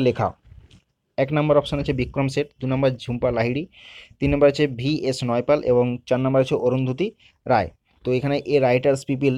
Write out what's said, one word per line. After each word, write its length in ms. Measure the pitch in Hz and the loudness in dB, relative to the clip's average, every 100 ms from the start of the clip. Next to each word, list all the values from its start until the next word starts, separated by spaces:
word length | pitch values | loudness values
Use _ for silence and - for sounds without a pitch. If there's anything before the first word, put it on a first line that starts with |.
লেখা? 260 | 127 113 101 - _ - _ - _ _ _ - | 4 2 -4 -4 _ -20 _ -20 _ _ _ -4
এক 120 | 139 | -2
নম্বর 240 | 151 151 147 | 0 2 2
অপশন 200 | 143 143 | 2 -4
আছে 140 | 143 | -2
বিক্রম 340 | 127 123 139 135 | -2 -2 -2 -2
শেঠ, 200 | 139 143 - | -2 -6 -6
দু 80 | 127 | -4
নম্বর 220 | 131 135 123 | 0 0 -2
ঝুম্পা 320 | - 120 123 | -8 -2 -2
লাহিড়ী, 320 | 117 120 135 185 _ - - - - | 0 -2 -2 -8 _ -20 -20 -18 -4
তিন 120 | 139 | 0
নম্বর 160 | 143 143 | 4 4
আছে 160 | 143 147 | 4 -2
ভি 240 | 120 131 156 | 0 -4 -2
এস 140 | 131 127 | -2 -4
নয়পাল 360 | 123 120 123 147 | -2 -2 2 0
এবং 220 | - 123 123 123 - | 2 2 2 -2 -4
চার 140 | 127 | -2
নম্বর 200 | 131 135 | 2 2
আছে 140 | 131 98 | 2 0
অরুন্ধতী 520 | 123 131 131 131 208 - _ _ - | 0 0 -2 -2 -4 -6 _ _ 0
রায়। 240 | 117 90 _ _ _ 123 | 0 0 _ _ _ -4
তো 20 | |
এখানে 240 | 127 139 143 - | -2 -2 -4 0
এ 100 | 143 | 2
রাইটার্স 420 | 131 127 139 135 - | 4 2 2 0 -2
পিপল 280 | 131 139 | -2 0